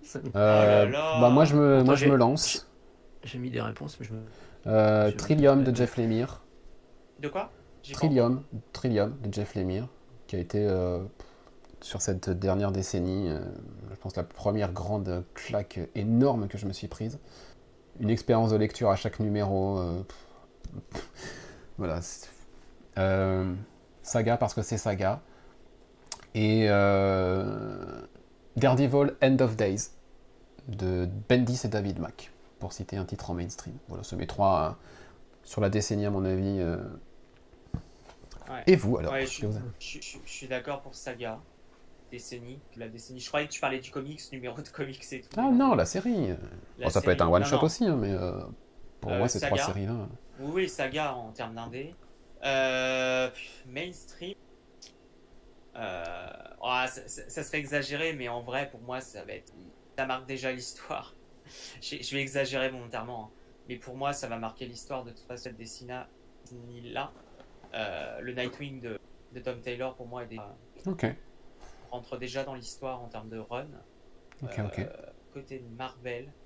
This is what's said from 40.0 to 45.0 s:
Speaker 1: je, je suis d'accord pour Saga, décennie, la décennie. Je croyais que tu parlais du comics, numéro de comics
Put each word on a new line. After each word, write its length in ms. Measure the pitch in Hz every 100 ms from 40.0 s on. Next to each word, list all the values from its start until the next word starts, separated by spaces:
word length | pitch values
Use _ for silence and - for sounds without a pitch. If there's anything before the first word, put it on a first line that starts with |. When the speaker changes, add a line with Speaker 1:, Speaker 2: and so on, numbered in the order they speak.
Speaker 1:
je, 180 | - -
je 60 | -
suis 180 | - 131
d'accord 320 | 127 143 139
pour 140 | 135
Saga, 460 | - - 120 117 110 - _ - - - - -
décennie, 480 | 120 - 120 120 135 - -
la 120 | 113
décennie. 320 | 113 - 127
Je 80 | -
croyais 180 | 147 151
que 40 |
tu 80 | -
parlais 200 | 143 127
du 100 | 123
comics, 300 | 147 135 151 -
numéro 280 | 131 123 120
de 60 | 147
comics 440 | - 139 135